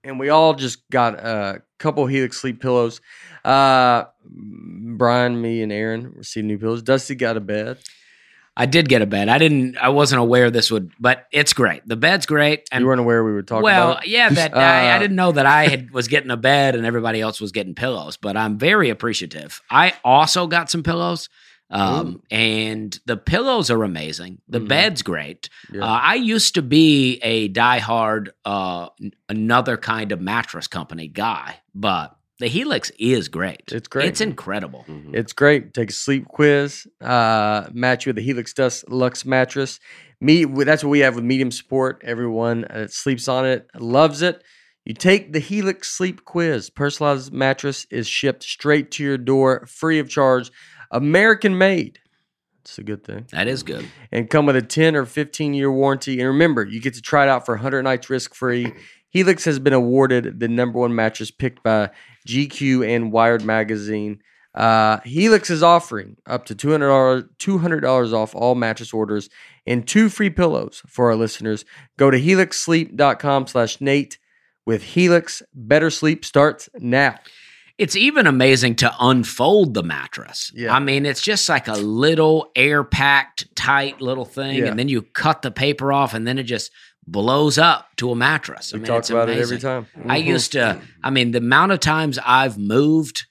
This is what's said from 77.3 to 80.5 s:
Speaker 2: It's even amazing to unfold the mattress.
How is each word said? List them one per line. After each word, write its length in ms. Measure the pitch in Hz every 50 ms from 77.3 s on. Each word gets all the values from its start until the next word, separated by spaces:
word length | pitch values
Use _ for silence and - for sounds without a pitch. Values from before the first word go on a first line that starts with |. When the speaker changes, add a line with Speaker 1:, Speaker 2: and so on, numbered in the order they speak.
| _ - - - - _ _ _ _ -
Speaker 2:
It's 160 | 214 160 -
even 320 | - 233 277 302 294 226
amazing 480 | 156 135 127 127 135 135 123 123 123 113
to 160 | - 127 117 - -
unfold 720 | 123 127 131 123 113 - - - 123 160 202 208 190 143 107
the 80 | 104 85
mattress. 680 | 85 76 67 65 - - - 50 - - - - -